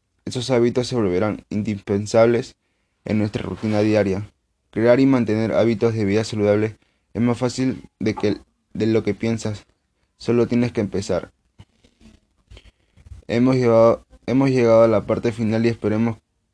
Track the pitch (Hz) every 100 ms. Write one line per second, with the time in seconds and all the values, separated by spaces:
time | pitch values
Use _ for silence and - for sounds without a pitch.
0 | _ _ - 127 120 123 120 123 120 127
1 | 101 90 107 101 - 104 104 101 - 101
2 | 107 143 117 117 127 - _ _ _ _
3 | - 107 104 - 95 92 110 107 107 107
4 | 98 92 104 _ _ _ _ - 117 123
5 | 135 131 110 107 110 69 110 107 117 113
6 | 98 104 107 107 104 104 110 104 _ _
7 | _ - 120 113 127 127 131 113 - _
8 | 110 104 107 - - _ _ - 110 110
9 | 104 101 113 113 110 104 - _ _ _
10 | _ _ - 120 113 120 120 117 101 92
11 | 101 87 - _ _ _ _ _ _ _
12 | - _ _ _ _ - - _ _ _
13 | _ - - 117 127 131 120 113 113 -
14 | - - - 127 135 131 117 113 113 104
15 | 92 113 123 110 110 113 117 113 107 107
16 | 117 110 _ _ _